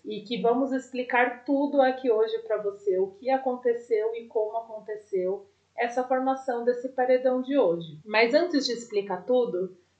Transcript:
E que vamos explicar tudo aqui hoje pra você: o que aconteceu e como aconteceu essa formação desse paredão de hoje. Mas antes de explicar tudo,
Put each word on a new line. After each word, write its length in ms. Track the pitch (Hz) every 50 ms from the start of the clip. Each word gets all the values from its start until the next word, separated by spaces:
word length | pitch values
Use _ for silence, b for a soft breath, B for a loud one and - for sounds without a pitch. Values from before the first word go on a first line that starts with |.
| _
E 160 | - 214 196
que 200 | - - 240 190
vamos 300 | 202 226 247 262 277 254
explicar 720 | 262 262 - - - 247 254 - 254 240 247 247 247 - -
tudo 380 | - 285 269 285 277 285 277
aqui 280 | 262 254 254 - - 254
hoje 300 | 214 220 220 440 - 440
pra 220 | - - 214 208
você: 360 | 208 202 196 - - - 185
o 100 | 185 196
que 220 | 190 - - 240 254
aconteceu 880 | 262 262 262 262 247 247 - 240 233 233 - - 226 214 214 226 233
e 120 | 233 233
como 280 | 233 - 226 214 214 220 226
aconteceu 840 | 226 226 220 214 - 214 214 214 - _ 196 185 180 185 196 202 b b b b b b _
essa 280 | - 240 240 240 262 254
formação 580 | - 262 262 262 262 262 262 - - 240 240 233
desse 240 | 240 247 247 - 262
paredão 520 | - 254 254 254 254 247 254 262 254 254
de 160 | 254 254 285
hoje. 420 | 285 226 175 170 170 170 160 - - -
Mas 280 | 214 208 220 233 233 269
antes 320 | 311 349 349 302 277 -
de 60 | 254
explicar 540 | 233 - - - 214 202 196 196 185 180 -
tudo, 500 | - 254 254 240 196 185 180 190 180 B B B B B